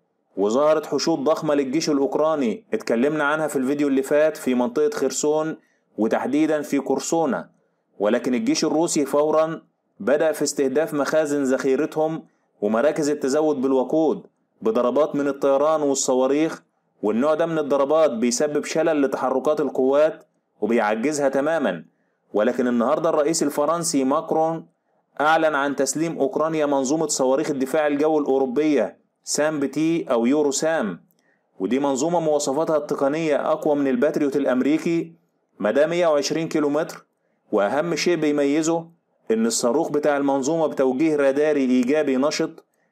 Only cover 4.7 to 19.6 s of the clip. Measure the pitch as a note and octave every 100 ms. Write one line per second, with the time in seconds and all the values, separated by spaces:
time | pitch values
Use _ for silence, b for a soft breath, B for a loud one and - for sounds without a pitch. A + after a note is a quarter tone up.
4.7 | C3+ D3+ - C3+ - D3+ D3+ D#3 D3+ b
5.7 | b b - A2 A2+ G#2 C#3+ D#3 D3+ D3
6.7 | C#3 - C3 - E3 D#3 F#2 - _ _
7.7 | _ _ - G2+ A#2+ B2+ B2 A2+ D#3 D#3+
8.7 | D3+ E3+ D#3+ C#3 C#3+ D3+ D#3 D#3+ D#3+ -
9.7 | _ _ - G2+ D3 D#3+ D3 D3 - C3+
10.7 | C3+ D#3+ D3 C3 D#3 D3+ C#3+ C3+ C3 C#3
11.7 | C3 D3+ D3+ D#3 D#3+ - b b _ G#2
12.7 | A2+ C#3+ D3+ D3 D3 C#3+ D3 D#3 C#3 C3
13.7 | C3+ B2+ D3+ D#3 F#2+ - _ _ _ A2
14.7 | A2 B2 C3 D#3 D3 C#3+ C#3 C#3 C3+ D3
15.7 | D#3 C#3+ C3 - B2+ C3 C#3+ D#3+ E3 _
16.7 | _ _ _ G#2 A2 D3 D#3 E3 D#3+ C#3+
17.7 | C#3 C#3 D#3 D3+ A#2 A#2+ A#2+ D3+ D3 B2+
18.7 | D#3+ E3 D#3 C3+ C3+ C3 B2+ C3+ D3+